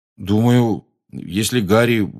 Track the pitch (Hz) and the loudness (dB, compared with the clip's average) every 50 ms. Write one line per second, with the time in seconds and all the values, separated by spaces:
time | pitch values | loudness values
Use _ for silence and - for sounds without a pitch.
0 | _ _ _ - 101 92 101 107 117 120 120 123 120 113 98 71 - _ _ _ | _ _ _ -12 -4 -2 0 2 2 4 4 4 2 0 -2 -4 -8 _ _ _
1 | _ _ - 67 - - 85 101 110 - 123 123 104 87 104 113 120 120 120 110 | _ _ -16 -16 -12 -8 -6 -4 -4 -2 -2 -2 0 2 2 2 4 2 2 0
2 | 101 78 52 | -2 -4 -6